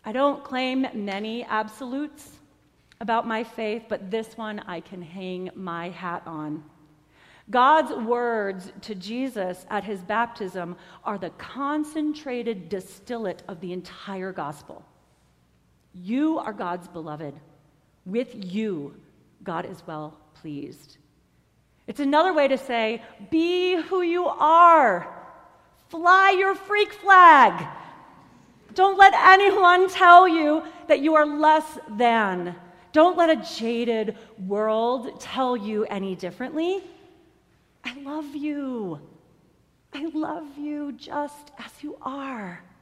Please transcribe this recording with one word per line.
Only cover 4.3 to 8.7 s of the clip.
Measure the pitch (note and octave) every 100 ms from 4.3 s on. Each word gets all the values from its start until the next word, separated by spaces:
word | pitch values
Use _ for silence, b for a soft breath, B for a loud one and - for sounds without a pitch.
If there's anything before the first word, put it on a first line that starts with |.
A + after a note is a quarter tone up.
| -
one | G#3+ G#3
I | - E3+
can | - F#3
hang | E3 F#3 F#3 F3+ F#3 -
my | F#3 E3+ F3
hat | E3+ F3+ F3 -
on. | D#3+ D3+ D#3 - _ _ _ _ b b b -
God's | A#3+ C4 D#4 C4+
words | - A3 A#3+ A#3+ A3+ G3 F#3+ F#3